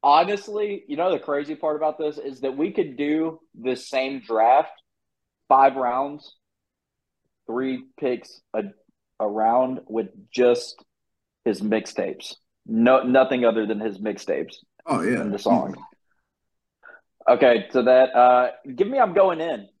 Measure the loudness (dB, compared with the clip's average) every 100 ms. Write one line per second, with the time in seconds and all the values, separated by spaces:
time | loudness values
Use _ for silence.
0 | 4 4 2 -4 -6 -8 -6 -8 -10 -4
1 | -2 -2 -4 -6 -6 -8 -6 -4 -4 -4
2 | -8 -8 -12 -8 -8 -4 -4 -2 -6 -4
3 | -4 -2 -4 -8 _ -10 -6 -6 -4 -4
4 | -4 -8 -6 0 4 4 2 -8 _ _
5 | _ _ _ _ _ 4 4 2 -4 -2
6 | -6 -10 -20 _ _ _ _ _ _ _
7 | _ _ _ _ -10 -6 -6 -8 -12 _
8 | -6 -6 -10 -20 _ -8 -8 -12 _ _
9 | _ _ -6 -2 0 2 0 -4 -8 -6
10 | -6 -10 -14 2 2 2 -2 -18 _ _
11 | _ _ _ _ -6 -4 -2 -4 -4 -8
12 | -8 -8 -16 -20 _ _ -6 0 4 4
13 | 4 2 2 2 0 0 -2 -4 -6 -6
14 | -8 -8 -6 -6 -6 -12 _ _ -6 -4
15 | -2 -4 -4 -4 0 0 -2 -12 -18 _
16 | _ _ _ _ _ _ _ _ -20 -20
17 | _ _ 0 4 6 4 2 0 4 6
18 | 6 6 6 6 2 -4 -18 -4 -2 0
19 | 0 4 2 2 -6 -8 -10 _